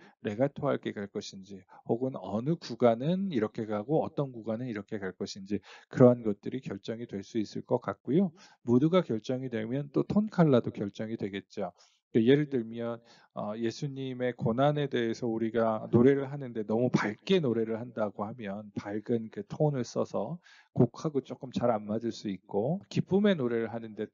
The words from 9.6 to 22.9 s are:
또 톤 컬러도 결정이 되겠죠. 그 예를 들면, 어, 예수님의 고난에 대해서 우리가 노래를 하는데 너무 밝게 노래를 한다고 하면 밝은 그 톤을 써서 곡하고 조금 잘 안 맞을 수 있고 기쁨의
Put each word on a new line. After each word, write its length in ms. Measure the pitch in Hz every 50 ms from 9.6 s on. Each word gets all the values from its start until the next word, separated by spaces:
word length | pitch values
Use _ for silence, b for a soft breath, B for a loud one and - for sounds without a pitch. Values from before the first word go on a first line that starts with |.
| 110 113 123 143 143 139
또 100 | - 147 135
톤 240 | - - 208 214 214
컬러도 420 | - - 165 151 127 117 107 110
결정이 460 | 104 - 107 101 - - 113 110 113
되겠죠. 560 | - 113 98 98 98 - _ - - 85 87 - b b b b b b _
그 120 | - 120 110
예를 220 | 123 139 147 151 143
들면, 520 | 135 123 113 113 113 117 117 117 117 117 b b b b b b b
어, 180 | 127 110 104 107 113
예수님의 760 | 117 113 113 - 151 139 135 135 135 131 127 123 123 123 120
고난에 520 | - 139 120 113 127 139 147 147 147 143
대해서 400 | - - 123 117 113 107 - 127
우리가 600 | 117 113 113 113 110 113 117 113 113 110 110 113 -
노래를 420 | - 120 120 139 139 139 139 131
하는데 300 | 143 143 135 123 113 113 104
너무 240 | 107 110 117 127 120
밝게 500 | - - - 104 104 - - - 196 185
노래를 380 | 151 123 113 117 113 110 113 110
한다고 440 | 123 127 117 120 107 101 - - 101
하면 460 | 107 120 120 110 98 98 107 107 104 -
밝은 540 | - - 104 104 110 - - 120 113 110 110
그 120 | - 107 101 -
톤을 360 | - - 156 151 143 131 113
써서 540 | - - 120 113 - - 104 101 127 170 175 b b b b b b
곡하고 480 | b 135 123 123 - - - 160 147 135
조금 300 | - - 123 - - 127
잘 180 | 117 - 123 120
안 140 | 117 104 107
맞을 280 | 104 107 117 117 113
수 180 | 104 - - 107
있고 500 | 95 90 _ - - 104 110 139 175 202 -
기쁨의 460 | -